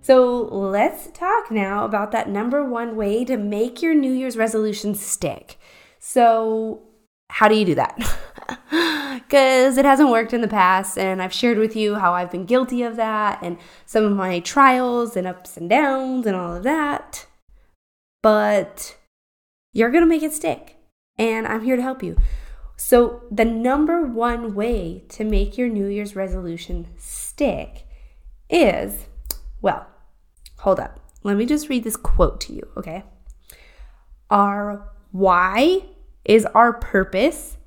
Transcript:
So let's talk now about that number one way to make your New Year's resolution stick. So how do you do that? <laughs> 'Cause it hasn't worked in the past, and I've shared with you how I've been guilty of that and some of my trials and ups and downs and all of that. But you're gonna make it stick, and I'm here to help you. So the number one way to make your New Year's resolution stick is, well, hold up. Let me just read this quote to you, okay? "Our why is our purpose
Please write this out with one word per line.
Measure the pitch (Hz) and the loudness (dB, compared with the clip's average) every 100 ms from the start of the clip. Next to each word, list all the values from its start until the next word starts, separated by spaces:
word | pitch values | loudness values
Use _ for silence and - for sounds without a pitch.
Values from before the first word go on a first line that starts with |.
| - | 6
So | 254 247 247 226 | 6 6 2 -4
let's | - 196 202 233 - - | -4 -2 0 0 -2 -16
talk | - 349 453 427 | -8 0 0 0
now | 220 196 202 | -4 -2 -2
about | 220 208 208 | -2 -4 -2
that | 175 - | -4 -4
number | 196 226 277 | -4 -2 -2
one | 277 233 233 220 | -2 -4 -6 -4
way | 202 220 247 | -2 -2 -2
to | 247 | -4
make | 208 208 240 247 | -2 -2 -4 -2
your | 330 | 0
New | 311 269 | 2 2
Year's | 262 262 220 | -2 -4 -2
resolution | 220 220 214 208 208 | -2 0 -2 -2 -6
stick. | 202 - - - - - - - - _ _ | -6 -6 -6 -6 -6 -16 -20 -20 -20 _ _
So | - - 233 226 226 220 220 214 _ _ _ _ _ | -4 4 4 4 0 -2 -4 -8 _ _ _ _ _
how | - 214 | 4 4
do | |
you | 214 190 | 6 2
do | |
that? | 143 - - 233 - - - - | 2 0 -2 -2 -2 -4 -16 -14
<laughs> | 247 _ 311 330 302 285 262 - | -16 _ 0 0 -2 -6 -12 2
'Cause | 285 262 262 254 254 | 4 6 6 4 6
it | |
hasn't | 277 269 294 | 4 6 6
worked | 226 226 | 4 0
in | 226 | -2
the | 226 | -2
past, | 214 185 190 196 - | 2 4 4 0 -4
and | 190 190 | -2 -2
I've | 185 | -4
shared | - 247 220 | -2 0 2
with | 220 220 | 0 0
you | 214 208 | -2 0
how | 185 | 0
I've | 180 180 | 0 -4
been | 180 180 | -8 0
guilty | 247 254 247 | 0 0 -4
of | 240 226 | -4 -4
that | 220 214 208 - | -4 -2 -2 -4
and | 175 170 - - | -8 -10 -14 -20
some | - 220 | -4 0
of | 214 202 | 2 0
my | 185 175 | 0 -4
trials | 170 285 269 254 254 240 233 | -2 4 6 6 0 -2 -2
and | 202 185 | -4 -6
ups | 180 - - | -10 -16 -14
and | 170 | 0
downs | 240 294 269 262 254 220 | 2 2 -2 -2 -4 -2
and | |
all | 185 175 175 | -4 -6 -6
of | |
that. | 214 320 294 285 - - - _ _ _ _ _ _ _ _ _ | -4 -2 -2 -6 -10 -18 -20 _ _ _ _ _ _ _ _ _
But | 220 214 208 208 - - - - _ _ _ _ _ _ _ | 2 4 2 0 -2 -10 -18 -18 _ _ _ _ _ _ _
you're | - 226 | 0 2
gonna | 302 339 | 4 4
make | 320 | 2
it | 302 | -2
stick, | 302 330 120 - _ _ _ _ - | -4 -6 -6 -10 _ _ _ _ -4
and | 226 220 220 | -2 -2 -4
I'm | 226 | -4
here | 226 254 | 0 0
to | |
help | 254 262 | -2 -6
you. | 185 165 - - - - - - | -4 0 0 0 -10 -18 -18 -12
So | - 240 240 - - | 4 4 4 -2 -10
the | 208 | 0
number | 226 226 240 277 302 339 294 | 0 2 0 2 2 0 -2
one | 233 233 233 233 | -2 -2 -2 -6
way | 202 226 226 170 185 - | -6 -2 -2 -4 -10 -16
to | - | -8
make | 220 214 220 - | -2 0 0 -2
your | 247 | -2
New | 208 196 | -2 -4
Year's | 202 202 196 | -4 -6 -6
resolution | 190 185 175 170 - 175 170 - | -6 -6 -8 -10 -8 -10 -10 -16
stick | - - - - 277 - - - - - - - - - - | -16 -14 -14 -2 -2 -2 -8 -16 -20 -20 -20 -20 -20 -20 -2
is, | 349 247 - 202 208 - - - - - - | 4 4 2 -6 -10 -14 -16 -10 -10 -10 -4
well, | 101 - - - - _ _ _ - - | -4 -4 -10 -20 -20 _ _ _ -20 -6
hold | - 190 | 0 0
up. | - - - - | -2 -14 -20 -10
Let | 202 202 | -2 -2
me | 240 | 0
just | 294 302 | -2 -2
read | 254 | -4
this | 226 214 | -4 -6
quote | - - 170 - | 0 4 2 0
to | - | -12
you, | - - - | -12 -14 -12
okay? | - 170 - - - - _ - - - - - _ - _ | -10 -12 -14 -20 -20 -20 _ -20 -20 -20 -20 -20 _ -20 _
"Our | 202 202 202 208 202 202 - _ | 2 2 0 -6 -10 -14 -20 _
why | 185 190 175 185 202 302 370 - - - - | 0 2 2 2 2 2 2 -4 -20 -20 -14
is | - 220 214 | 4 4 4
our | 208 240 | 4 4
purpose | 233 - 196 190 190 269 330 - - | 2 -2 -2 0 0 0 -2 -14 -18